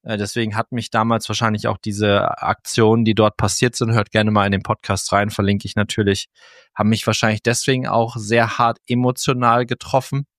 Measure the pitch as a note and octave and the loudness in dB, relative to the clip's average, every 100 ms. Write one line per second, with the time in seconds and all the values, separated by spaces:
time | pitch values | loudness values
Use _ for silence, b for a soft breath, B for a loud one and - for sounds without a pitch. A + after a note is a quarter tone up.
0 | A2+ G#2+ G2+ A#2+ A2 G#2+ - B2 - A#2 | -6 -6 -4 -4 -2 -4 -4 -8 -2 0
1 | A2 A#2 - G#2+ A#2 G#2+ A2+ G2+ G#2+ G2+ | 2 0 -2 -2 -2 -2 -4 -6 -8 0
2 | G#2 G2+ - - - - - - A2 A2+ | 2 2 0 -4 -4 -4 -4 2 4 4
3 | A2 G#2 G#2+ - G2+ - B2 - A2+ A#2 | 4 4 2 2 -2 0 -2 0 0 0
4 | G2+ A2 G#2+ G#2 G2+ G2 - A2 - F#2+ | 0 0 2 2 2 0 -2 -6 -2 -4
5 | - G2+ G#2 - G2+ G2 - - G2+ - | 0 0 0 0 0 0 -2 -4 -2 0
6 | G2 F#2+ - b b b b - G#2 A2 | 0 0 -4 b b b b -2 0 2
7 | - A2 A2+ G#2+ A#2 A#2+ - C3 A#2+ G#2+ | 0 0 0 0 0 0 0 -2 0 0
8 | A2+ A2+ G#2 A#2 A2+ - A#2 A2+ - B2 | -2 -6 0 2 2 0 0 -2 -4 0
9 | B2+ B2+ - B2 A#2+ A#2 A#2+ B2 - C3+ | 0 -2 -4 0 2 2 0 -6 -2 -4
10 | - C#3 C#3+ | -2 -6 -8